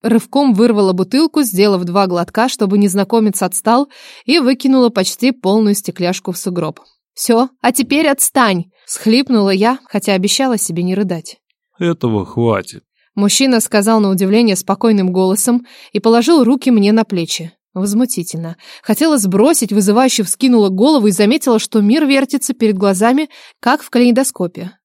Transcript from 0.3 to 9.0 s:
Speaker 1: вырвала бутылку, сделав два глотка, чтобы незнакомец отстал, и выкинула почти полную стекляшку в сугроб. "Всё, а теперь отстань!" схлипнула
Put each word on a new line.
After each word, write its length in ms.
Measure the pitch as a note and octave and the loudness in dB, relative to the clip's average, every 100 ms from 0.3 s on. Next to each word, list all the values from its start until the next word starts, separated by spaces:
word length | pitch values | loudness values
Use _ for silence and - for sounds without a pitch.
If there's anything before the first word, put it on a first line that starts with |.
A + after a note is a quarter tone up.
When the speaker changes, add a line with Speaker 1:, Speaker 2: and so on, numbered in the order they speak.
| C4+ C#4+ | -2 0
Speaker 1:
вырвала 380 | G3+ A#3 G#3 G3 | 2 2 2 0
бутылку, 500 | F#3 F#3 C4 D#4+ D#4 | 0 -2 0 0 0
сделав 420 | B3+ F3+ G#3 F#3+ | -2 0 0 0
два 220 | F3 F#3 F#3+ | -2 -2 0
глотка, 420 | F3 E3+ - B3 | -2 -4 -2 -2
чтобы 300 | - G3+ G3+ | -2 0 2
незнакомец 640 | G3+ F#3+ F#3+ A#3 G#3+ F#3+ | 2 0 0 0 0 -2
отстал, 460 | F3+ - - A#3+ C#4+ - - - - | -4 -4 0 0 -2 -10 -20 -14 -2
и 120 | E4 | 0
выкинула 520 | B3+ C4+ C4+ C4 A#3+ | 2 0 2 2 2
почти 420 | A#3+ F#3 - B3+ | 0 -6 -2 -2
полную 420 | B3+ F#3 G#3+ G#3+ | -2 0 0 2
стекляшку 580 | G3+ - E3+ F3 F3+ - | -2 -6 -6 -4 -4 -8
в 60 | E3+ | -8
сугроб. 420 | G3+ F3 D#3 - _ _ _ | -6 -6 -6 -10 _ _ _
"Всё, 340 | - - A3+ B3+ _ | -10 0 0 0 _
а 120 | A#3+ | -4
теперь 360 | - A#3 C#4+ D#4 | -2 -2 0 0
отстань!" 580 | C#4 - C#4 A#3 F3+ E3+ _ - | 0 -2 0 0 0 -6 _ -16
схлипнула 640 | - | -6